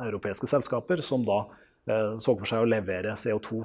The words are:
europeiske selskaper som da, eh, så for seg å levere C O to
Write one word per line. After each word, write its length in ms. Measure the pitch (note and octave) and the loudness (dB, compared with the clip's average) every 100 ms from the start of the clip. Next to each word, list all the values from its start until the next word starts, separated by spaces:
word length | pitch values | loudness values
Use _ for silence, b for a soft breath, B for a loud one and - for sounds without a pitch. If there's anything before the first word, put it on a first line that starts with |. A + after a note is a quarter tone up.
| A#2 | -6
europeiske 420 | G2+ G#2 F#2+ - | -4 -4 -4 0
selskaper 540 | C#3+ - A#2+ - E3+ | 0 2 -2 0 -2
som 240 | - C3 G#2+ | 0 0 2
da, 200 | G2+ G#2 B B B - | 2 0 B B B -2
eh, 280 | A2 G#2+ A2 | 0 0 0
så 200 | C3 G#2 | 0 2
for 80 | - | 0
seg 140 | A2+ | 2
å 80 | A#2 | 4
levere 480 | A2 F#2+ F#2 G#2+ A2 | 2 0 -4 -4 -4
C 140 | A#2 | -2
O 80 | G#2+ | -2
to 240 | - A2+ | -2 -6